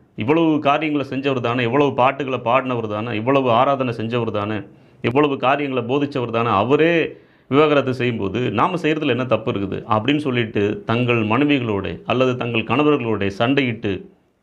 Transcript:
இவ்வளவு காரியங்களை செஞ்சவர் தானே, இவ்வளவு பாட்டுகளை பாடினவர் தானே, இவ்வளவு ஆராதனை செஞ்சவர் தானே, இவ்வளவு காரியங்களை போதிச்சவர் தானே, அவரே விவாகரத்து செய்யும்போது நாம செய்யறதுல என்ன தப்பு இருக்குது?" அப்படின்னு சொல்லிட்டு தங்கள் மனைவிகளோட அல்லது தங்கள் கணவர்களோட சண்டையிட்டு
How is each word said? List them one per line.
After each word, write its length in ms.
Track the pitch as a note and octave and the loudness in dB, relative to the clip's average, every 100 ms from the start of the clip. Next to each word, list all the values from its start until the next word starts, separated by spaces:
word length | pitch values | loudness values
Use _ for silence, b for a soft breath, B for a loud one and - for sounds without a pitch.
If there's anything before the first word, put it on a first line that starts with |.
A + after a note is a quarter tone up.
| _ - | _ -4
இவ்வளவு 440 | G#2+ E3 E3 D3+ | 0 2 4 2
காரியங்களை 480 | C#3+ D3+ D#3 D3 C3 | 2 0 0 -2 -2
செஞ்சவர் 300 | C3+ C#3 B2+ | -4 -2 0
தானே, 240 | A#2 B2 | 0 0
இவ்வளவு 300 | A#2 C3+ C#3+ | 0 2 2
பாட்டுகளை 460 | A#2 B2+ C3+ C#3 B2 | 4 2 2 -4 -4
பாடினவர் 480 | A2 B2+ B2+ A#2+ A2 | 0 0 0 -4 -4
தானே, 280 | G#2 A#2 G#2+ | -4 -4 -2
இவ்வளவு 360 | A#2 C#3 B2+ | 0 2 4
ஆராதனை 420 | A2+ C3+ C#3 B2+ A#2 | 2 2 0 -2 -4
செஞ்சவர் 340 | A2 A#2+ A2+ | -4 -2 -2
தானே, 300 | G#2 G2+ G#2+ G2 b b b | -2 -4 -4 -8 b b b
இவ்வளவு 360 | A2+ B2+ D3 C#3 | -2 2 2 2
காரியங்களை 580 | B2 C#3+ C#3+ B2+ A#2 C#3 | 0 0 -2 -4 -2 0
போதிச்சவர் 340 | C#3+ C#3+ A#2 | 0 -2 -2
தானே, 200 | A2+ A#2 | -2 2
அவரே 680 | G#2+ A#2 D3 E3 E3+ - B B B - | 2 4 4 4 2 -2 B B B 0
விவாகரத்து 460 | C3+ D#3 C#3+ B2+ | 2 4 4 0
செய்யும்போது 580 | B2+ B2 A2+ G2 G#2 A#2+ | -2 -2 -2 -2 -2 -2
நாம 260 | G#2+ E3 F3 | 0 0 0
செய்யறதுல 260 | D3+ D#3 D3 | -2 0 0
என்ன 180 | A#2+ B2+ | -2 0
தப்பு 260 | A2+ - | 0 0
இருக்குது?" 320 | G#2 G2 G2 - | -4 -4 -6 -2
அப்படின்னு 280 | A2 A#2 D3+ | 0 2 0
சொல்லிட்டு 680 | D3 B2 A2+ A2+ G2+ G#2 - | 0 -2 -2 0 0 -2 -2
தங்கள் 420 | A2+ B2 A#2 G#2 | 0 0 0 2
மனைவிகளோட 760 | A#2 D3 C#3+ A#2 G2+ F2+ F2 - | 2 2 0 0 -4 -4 -6 -2
அல்லது 300 | A#2 C3 B2+ | 0 0 0
தங்கள் 280 | A#2+ A#2 | -2 -4
கணவர்களோட 680 | A2 A#2+ D3+ C#3+ A#2 G#2 G2 F#2+ | -2 0 2 0 0 -2 -2 0
சண்டையிட்டு 680 | A#2+ C#3 B2+ A2+ G#2 F#2 - _ _ _ | 0 2 0 -2 -4 -6 -8 _ _ _